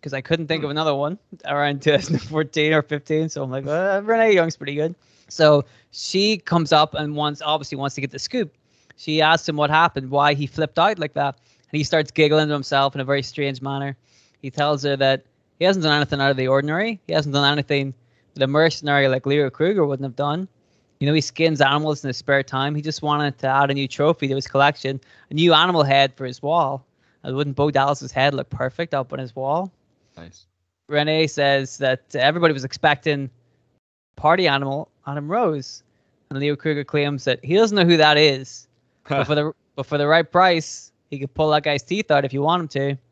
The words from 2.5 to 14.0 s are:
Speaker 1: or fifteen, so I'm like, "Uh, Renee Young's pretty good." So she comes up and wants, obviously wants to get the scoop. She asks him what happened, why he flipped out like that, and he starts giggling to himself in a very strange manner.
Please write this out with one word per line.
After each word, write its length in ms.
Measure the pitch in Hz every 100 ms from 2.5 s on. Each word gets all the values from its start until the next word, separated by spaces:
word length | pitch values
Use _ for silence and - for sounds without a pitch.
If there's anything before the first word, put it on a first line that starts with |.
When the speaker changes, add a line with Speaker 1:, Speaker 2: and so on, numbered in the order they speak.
| - 151
Speaker 1:
or 80 | 156
fifteen, 460 | 143 147 - 156 160
so 120 | 147
I'm 60 | 135
like, 140 | 131 139
"Uh, 360 | 156 190 196
Renee 300 | 208 226 226
Young's 220 | 196 165 -
pretty 180 | 139 143
good." 180 | 160 175 _ _ _
So 380 | - 156 147 135 _ _
she 460 | - - 185 208 214
comes 340 | - 170 156
up 220 | 156 151
and 220 | 151 151 147
wants, 260 | 147 143
obviously 340 | 151 151 143 139
wants 180 | 139 139
to 60 |
get 100 | 135
the 80 | 135
scoop. 340 | - 254 175 _ _ _ _ -
She 260 | - 156
asks 260 | 156 165 -
him 60 | 151
what 140 | 147
happened, 400 | 156 165 - 131
why 220 | 143 147 147
he 100 | 143
flipped 320 | - 156 -
out 220 | 180 208
like 140 | 151
that, 220 | - 143 139 _ _ _
and 60 | 151
he 60 |
starts 280 | 143 165 151
giggling 360 | - 151 156 151
to 60 |
himself 400 | 147 139 143 139 139
in 60 |
a 40 | 131
very 180 | 139
strange 380 | 135 - 139 127
manner. 340 | 135 139 139 135